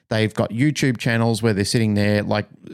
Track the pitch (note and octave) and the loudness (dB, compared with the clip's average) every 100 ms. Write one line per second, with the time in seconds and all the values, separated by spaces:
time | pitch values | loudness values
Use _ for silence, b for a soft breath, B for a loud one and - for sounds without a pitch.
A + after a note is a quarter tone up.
0 | B A2 A2 - A2+ G#2+ D3 D3 C#3 A2+ | B -2 -2 0 -2 0 0 0 -2 0
1 | - A#2 A#2 A2 A2+ G2 G2+ A#2+ A2 G#2 | 0 0 0 0 0 0 0 0 2 2
2 | G#2 G#2 G#2 G#2+ G#2 - - | 2 2 0 -2 -4 -10 -20